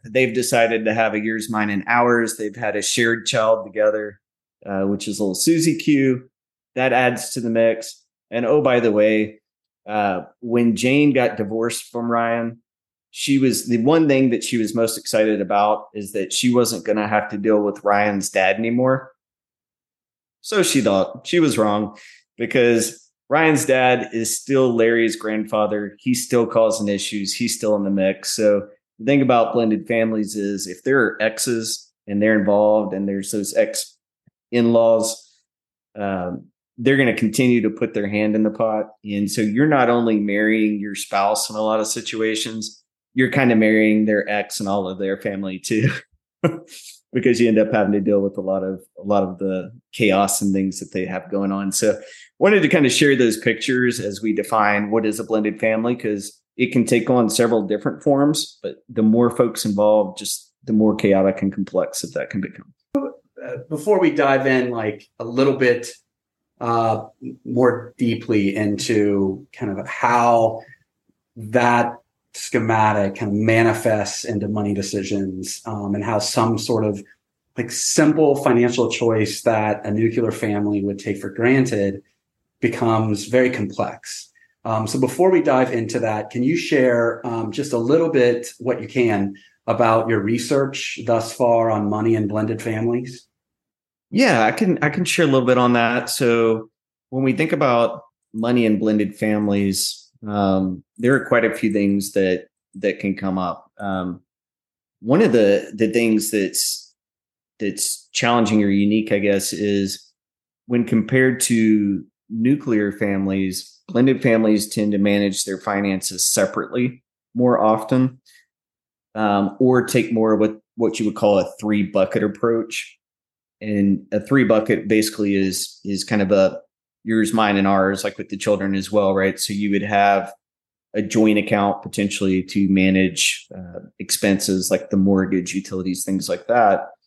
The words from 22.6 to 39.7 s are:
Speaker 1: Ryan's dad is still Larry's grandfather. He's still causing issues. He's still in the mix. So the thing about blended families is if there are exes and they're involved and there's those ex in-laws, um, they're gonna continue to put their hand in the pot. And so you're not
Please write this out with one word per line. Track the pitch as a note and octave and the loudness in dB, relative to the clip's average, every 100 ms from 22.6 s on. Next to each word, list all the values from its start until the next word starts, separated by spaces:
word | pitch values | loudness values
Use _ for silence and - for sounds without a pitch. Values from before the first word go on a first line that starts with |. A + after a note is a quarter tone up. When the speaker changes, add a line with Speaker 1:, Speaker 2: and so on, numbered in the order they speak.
| A#2+ A#2 A#2 - _ _ - | 4 4 0 -8 _ _ -2
Speaker 1:
Ryan's | D3 D#3+ C#3+ - | 2 4 2 2
dad | B2+ B2+ A#2+ - | 2 2 2 -2
is | A2+ A2+ - | -4 -4 -6
still | - C3+ B2+ | 0 2 4
Larry's | A#2 A2+ A#2 A2+ A2 | 4 4 4 2 -2
grandfather. | G#2+ A2 G#2 G#2+ G#2 G#2 G2+ - | -4 -6 -2 0 0 -2 -6 -6
He's | C3 B2 | -4 -2
still | - B2 A2+ | 0 0 2
causing | A#2 A2 A2 G#2 | 2 2 2 -2
issues. | G2 - G#2 F#2+ | -2 -4 -6 -6
He's | - A#2+ - | -4 -4 -2
still | A2 G#2 | 0 0
in | G2 | 0
the | |
mix. | G2 F#2+ F#2+ - | 0 0 -2 -4
So | - G#2+ G2+ E2+ _ _ - | 0 2 2 -2 _ _ -6
the | A2+ | 0
thing | C#3 | 2
about | B2+ A#2+ A2+ | 4 2 2
blended | B2 A2 G#2 - | 0 0 -2 -2
families | A#2 A2 A2 G#2 G#2+ | -2 0 -2 -4 -6
is | G2+ G2 G2 | -6 -6 -10
if | F2 | -6
there | C3 C3+ | 0 2
are | G#2 - | 2 0
exes | A2 - C3 A2+ A2 - - _ - | -4 -2 -4 -4 -4 -10 -14 _ -6
and | G2+ | 0
they're | G#2+ G#2+ | 2 2
involved | G2 G2+ G#2+ G#2+ G2 | 2 2 4 2 0
and | F#2+ G2 | -4 -4
there's | G2 G2 | -6 -6
those | G#2+ G2 A2+ | -6 -2 0
ex | G#2+ - - _ _ _ _ _ _ | 0 -2 -10 _ _ _ _ _ _
in-laws, | A#2+ A#2 A#2 A2+ A2+ A#2+ - - _ _ _ _ _ _ G#2 | 0 4 4 4 4 0 -8 -16 _ _ _ _ _ _ -8
um, | G2+ F#2+ F2+ F2+ - _ _ - | -6 -4 -6 -10 -14 _ _ -4
they're | A#2+ C#3 | 0 2
gonna | B2+ | 2
continue | A2 A2 A#2+ B2+ A#2+ | 2 0 2 2 2
to | G#2+ | 0
put | - A2+ | -2 -6
their | A2 G2+ | -4 -4
hand | G#2 G#2+ A2 | -2 0 0
in | |
the | G#2+ | -2
pot. | G#2+ A2 G#2+ G#2+ _ | -2 -2 -4 -6 _
And | G#2 G2+ G2+ | -8 -6 -4
so | - | -2
you're | G#2+ A2 | -2 0
not | D#3 | 2